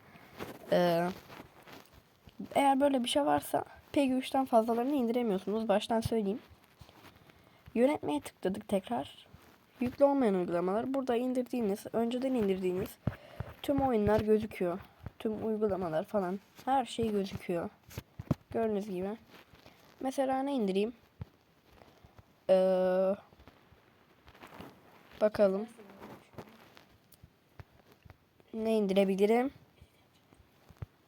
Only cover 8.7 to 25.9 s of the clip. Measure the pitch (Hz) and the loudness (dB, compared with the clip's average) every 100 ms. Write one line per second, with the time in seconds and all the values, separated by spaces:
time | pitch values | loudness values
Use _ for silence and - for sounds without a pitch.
8.7 | 196 - 233 - - - - - - _ | -4 -2 -6 -6 -14 -20 -20 -20 -20 _
9.7 | - 247 - 277 277 226 190 170 170 185 | -6 -6 4 4 6 2 2 0 0 0
10.7 | 208 254 269 262 233 254 254 247 247 214 | -2 -2 -4 -2 -2 0 -2 -2 -2 -2
11.7 | 208 - 220 233 247 262 254 196 190 185 | -2 -4 -2 -2 -2 -2 0 0 0 0
12.7 | 180 208 - - - - - - - - | -2 -6 -6 -6 -6 -12 -14 -14 -8 -2
13.7 | 277 269 220 208 214 214 214 220 - 175 | 0 2 2 4 2 4 2 2 -4 -4
14.7 | 185 - - - - 226 208 220 214 214 | -4 -10 -18 -18 -8 -6 -4 -4 -2 0
15.7 | 180 180 156 202 214 180 202 - - - | -2 -2 -2 -2 -2 -2 -4 -10 -10 0
16.7 | 269 233 - 226 208 196 196 - 170 185 | 0 0 -2 -2 -2 -2 -6 -4 -4 -4
17.7 | - - - - - - - _ 233 226 | -12 -16 -16 -14 -18 -6 -6 _ -4 -2
18.7 | 208 214 180 190 220 - - - - - | -2 -4 -6 -6 -8 -14 -20 -20 -20 -20
19.7 | - - - 262 269 262 262 277 269 202 | -20 -20 -8 -6 -2 -2 -2 -2 0 0
20.7 | 190 214 - _ _ - _ _ _ _ | 2 0 -4 _ _ -18 _ _ _ _
21.7 | - - - - - _ _ - 190 190 | -20 -20 -20 -20 -20 _ _ 2 4 4
22.7 | 185 185 185 190 196 - - - - _ | 2 2 2 0 -2 -8 -20 -20 -20 _
23.7 | - _ _ _ _ - - - - - | -20 _ _ _ _ -20 -20 -20 -18 -20
24.7 | - - - - - 214 214 196 196 226 | -20 -20 -20 -20 -2 0 4 2 2 -4
25.7 | - - | -12 -20